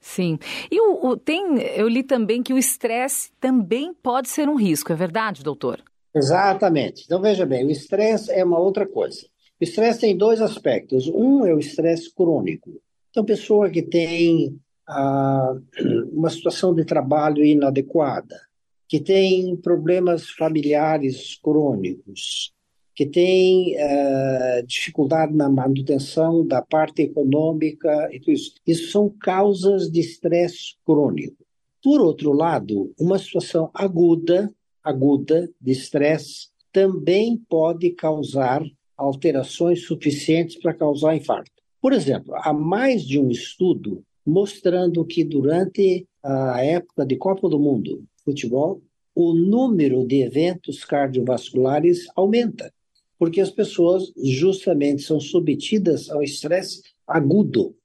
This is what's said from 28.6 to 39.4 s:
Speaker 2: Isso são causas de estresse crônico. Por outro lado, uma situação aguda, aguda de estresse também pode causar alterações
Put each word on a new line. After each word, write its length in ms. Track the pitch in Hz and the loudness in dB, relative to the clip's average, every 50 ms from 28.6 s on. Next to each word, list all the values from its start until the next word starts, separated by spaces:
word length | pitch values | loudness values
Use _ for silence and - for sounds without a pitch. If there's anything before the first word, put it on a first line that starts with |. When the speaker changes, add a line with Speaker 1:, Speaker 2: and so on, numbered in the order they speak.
| _ | _
Speaker 2:
Isso 240 | - 165 165 - - | -2 -2 -2 -2 -2
são 200 | - 202 208 202 202 - | 0 0 0 0 0 -4
causas 680 | - - 185 190 196 208 202 185 175 196 202 190 175 165 | -4 -2 0 2 2 2 2 2 2 2 2 2 0 0
de 100 | 160 170 | 0 -2
estresse 760 | 160 - - - _ 170 170 175 175 160 170 - - - - _ _ | -2 -2 -6 -6 _ 0 2 2 0 0 -2 -10 -16 -16 -18 _ _
crônico. 600 | - 160 151 143 127 - 147 147 - - _ _ _ _ _ _ _ _ _ _ | 2 2 2 4 0 0 -4 -6 -10 -12 _ _ _ _ _ _ _ _ _ _
Por 180 | 269 294 294 | 2 4 4
outro 320 | 226 165 147 - - 147 139 | 4 4 2 0 0 0 2
lado, 600 | 143 160 170 160 131 107 - 107 101 98 - - _ | 2 2 2 0 -2 -2 -2 -4 -4 -4 -4 -6 _
uma 200 | 156 175 190 196 | 0 0 0 0
situação 520 | 196 - - 180 165 - - 175 160 151 _ | -2 -4 -6 -6 -6 -2 -2 -2 -2 -2 _
aguda, 760 | - 190 202 185 165 175 170 165 160 165 170 175 180 208 208 - _ _ _ _ _ _ | -4 -4 -2 2 4 4 4 4 2 2 2 2 2 2 -2 -6 _ _ _ _ _ _
aguda 680 | 156 139 131 131 143 143 139 143 - 156 160 175 170 - _ | -4 -2 2 2 2 2 2 2 2 0 0 0 -2 -10 _
de 120 | - 127 131 | -4 -2 -2
estresse 760 | 131 - - - 147 143 147 160 156 147 - - - - - _ _ _ _ _ | -2 -4 -4 -2 0 2 2 0 0 -4 -10 -18 -20 -20 -20 _ _ _ _ _
também 640 | 190 196 196 190 170 147 156 175 196 214 233 240 220 - _ | 2 2 2 2 0 0 0 2 2 2 0 -2 -4 -4 _
pode 420 | - 160 156 160 170 165 175 175 | 0 2 2 2 0 0 -2 -2
causar 720 | 175 - - 160 156 151 143 123 110 139 135 123 127 147 156 160 _ _ _ _ _ | -2 0 -2 -2 -2 -2 -4 -4 -2 -2 0 0 0 -2 -4 -6 _ _ _ _ _
alterações 880 | _ 139 139 135 135 139 170 147 135 | _ -4 -4 -4 0 0 0 0 0